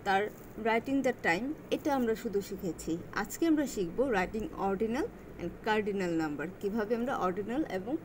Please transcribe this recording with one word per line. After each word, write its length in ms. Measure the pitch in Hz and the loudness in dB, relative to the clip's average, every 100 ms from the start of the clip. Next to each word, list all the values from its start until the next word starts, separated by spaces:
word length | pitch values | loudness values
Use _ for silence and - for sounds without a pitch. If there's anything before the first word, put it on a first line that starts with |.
তার 260 | - 190 208 - - - | 4 2 2 -4 -14 -2
writing 340 | 220 226 226 269 | 2 2 4 2
the 100 | 254 240 | 2 2
time, 300 | 202 170 254 302 - | 2 2 0 -6 -2
এটা 240 | - 320 277 | 0 2 2
আমরা 200 | 233 220 | 2 2
শুধু 260 | - 196 | 0 -2
শিখেছি। 560 | 196 190 185 156 - 165 - - | -2 -4 -4 -4 -4 -4 -4 -4
আজকে 320 | 269 - 330 | -4 0 4
আমরা 200 | 311 269 | 4 4
শিখব 340 | 226 180 180 | 0 -2 2
writing 420 | 277 208 180 220 | 2 4 2 -2
ordinal 600 | 214 - 196 196 226 240 453 - - - | -6 -2 0 2 0 0 -2 -6 -16 -8
and 80 | 170 165 - | -8 -6 0
cardinal 560 | 214 208 202 180 165 | 0 2 0 2 2
number, 260 | 160 147 147 185 | 0 -2 -6 -4
কিভাবে 360 | 202 220 208 233 | -2 0 0 0
আমরা 220 | 247 - | 0 0
ordinal 480 | 185 180 202 247 320 | 0 0 -2 -2 0
এবং 320 | 185 190 311 | -2 -2 -4